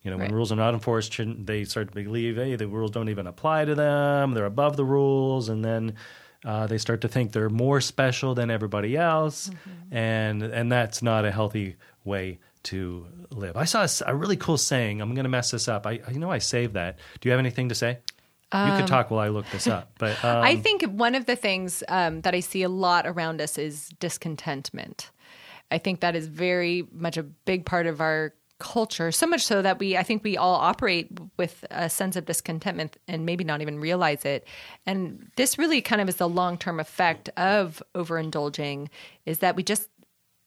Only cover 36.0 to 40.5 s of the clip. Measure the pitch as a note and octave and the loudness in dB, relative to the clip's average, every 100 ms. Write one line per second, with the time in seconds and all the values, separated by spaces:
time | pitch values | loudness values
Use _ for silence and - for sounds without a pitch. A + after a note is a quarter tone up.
36 | F#3+ F3+ F3 F3 F3+ F3 - E3 D#3 - | 2 0 2 2 0 -2 -4 -4 -6 2
37 | F3 D#3+ - - F#3 G#3 F3+ D#3 - F3+ | 2 2 -8 0 2 4 2 -6 -10 -8
38 | E3 E3 D#3+ D3+ D3 C#3+ C#3+ C#3 D3 - | -4 -4 -2 -2 -4 -4 -6 -6 -10 -14
39 | - - - D#3+ F#3 E3+ F#3 G#3+ - _ | -20 -12 -6 2 2 2 0 -2 -4 _
40 | _ _ _ _ _ | _ _ _ _ _